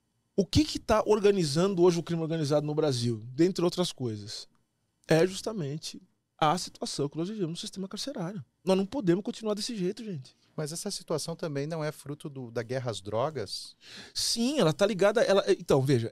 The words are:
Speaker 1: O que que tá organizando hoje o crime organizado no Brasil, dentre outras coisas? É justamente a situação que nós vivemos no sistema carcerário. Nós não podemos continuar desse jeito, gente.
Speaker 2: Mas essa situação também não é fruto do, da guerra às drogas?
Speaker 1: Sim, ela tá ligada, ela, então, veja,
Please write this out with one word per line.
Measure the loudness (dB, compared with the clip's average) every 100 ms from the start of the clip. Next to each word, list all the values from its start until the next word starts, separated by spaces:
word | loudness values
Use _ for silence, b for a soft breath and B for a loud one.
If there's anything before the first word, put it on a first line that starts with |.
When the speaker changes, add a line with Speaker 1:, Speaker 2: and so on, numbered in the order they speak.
| _ _ _
Speaker 1:
O | -2 2
que | 2
que | 2 -2
tá | 0 2
organizando | 4 4 6 4 2 2 2 6
hoje | 4 4
o |
crime | -2 -4
organizado | -2 -2 2 2 2
no |
Brasil, | 0 2 2 0 -2 -6
dentre | 2 2 4
outras | 0 0 -4
coisas? | -4 -6 -6 -10 -14 -16 _ _ _ _ _ 2
É | 4 4
justamente | 0 -8 -6 -6 -8 -10 -14 _ _ _ _
a | 2 2
situação | -4 -8 -8 -4 -4
que | -4
nós | -6
vivemos | -4 -6
no | -6
sistema | -10 -10 -10
carcerário. | -8 -8 -6 -8 -8 -14 _
Nós | 0 0
não | 0
podemos | 0 2 2
continuar | 0 -6 -4
desse | -4 -4 -4
jeito, | -6 -6
gente. | -10 -10 -12 _ _ -10
Speaker 2:
Mas | -8
essa | -8 -8
situação | -10 -4 -4 -4 -6
também | -6 -4 -4
não | -4
é | -6
fruto | -8 -12 -12 -10
do, | -12 -6
da | -6
guerra | -4 -4 -4
às | -6
drogas? | -4 -2 -2 -4 -8 -10 -14 _ B B B
Speaker 1:
Sim, | -4 -2 0 0 4
ela | 2
tá | 4 2
ligada, | 4 4 6
ela, | 4 4 4
então, | 0 4 2
veja, | 4 2 2